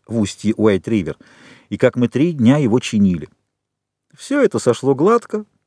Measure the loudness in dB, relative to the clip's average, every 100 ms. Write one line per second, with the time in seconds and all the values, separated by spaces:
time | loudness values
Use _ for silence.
0 | -8 -4 -4 -4 -4 0 0 0 -2 -4
1 | -4 -10 -18 _ -20 -20 -10 0 0 2
2 | -2 0 -2 2 2 4 2 0 0 0
3 | 2 0 -8 _ _ _ _ _ _ _
4 | _ -18 -4 0 0 0 -2 0 0 2
5 | 2 2 -2 -10 -10 _